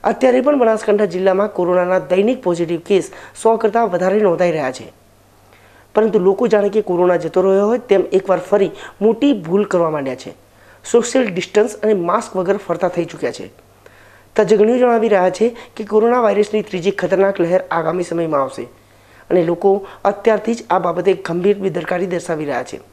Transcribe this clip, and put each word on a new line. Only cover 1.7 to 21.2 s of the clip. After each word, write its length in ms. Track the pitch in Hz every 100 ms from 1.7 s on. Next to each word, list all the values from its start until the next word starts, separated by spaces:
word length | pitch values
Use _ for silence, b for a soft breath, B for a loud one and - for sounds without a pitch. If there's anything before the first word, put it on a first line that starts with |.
| 180 180 185 151
દૈનિક 320 | 180 208 254
પોઝિટિવ 400 | - 170 165 170 -
કેસ 180 | 196 156 B B -
સો 100 | 220 226
કરતાં 300 | 220 220 226
વધારે 260 | 175 185 202
નોંધાઈ 360 | 208 165 180 156
રહ્યા 160 | 131 123
છે, 80 | 110 _ _ _ _ _ _ b b b b -
પરંતુ 220 | 220 202
લોકો 240 | 180 196 240
જાણે 220 | 208 202 214
કે 80 |
કોરોના 340 | 202 175 180 175
જતો 280 | 160 185 190
રહ્યો 240 | 190 202
હોય 160 | 240 -
તેમ 160 | 196 -
એકવાર 300 | 185 190 180
ફરી 280 | - 202 196 B B B
મોટી 320 | 208 226 285 226
ભૂલ 260 | 165 190 202
કરવા 280 | 180 165 156
માંડ્યા 260 | 135 127
છે. 120 | - - _ b b b -
સોશિયલ 460 | 233 226 269 233
ડિસ્ટન્સ 460 | 180 - 214 226 -
અને 160 | 220 208
માસ્ક 320 | 170 208 226 185
વગર 240 | 180 202
ફરતા 320 | - 170 180
થઈ 160 | 175 170
ચૂક્યા 300 | 151 127 110
છે. 100 | 92 - _ b b b b b b -
તજજ્ઞો 400 | 196 208 214 247
જણાવી 400 | 247 233 220 202
રહ્યા 180 | 185 185
છે 120 | 226 233 B
કે 180 | - 208 214
કોરોના 260 | 233 247
વાયરસની 420 | 226 196 208 214
ત્રીજી 320 | - 185 175 196
ખતરનાક 400 | 175 185 196 196
લહેર 240 | 170 180 -
આગામી 400 | 165 160 175 175
સમયમાં 320 | 170 165 147
આવશે 260 | 135 - - - b b b b b
અને 120 | 180
લોકો 260 | 165 170 196 196 196 B
અત્યારથી 520 | 202 202 226 214 214 233
જ 80 | -
આ 100 | 185
બાબતે 320 | 175 165 175 190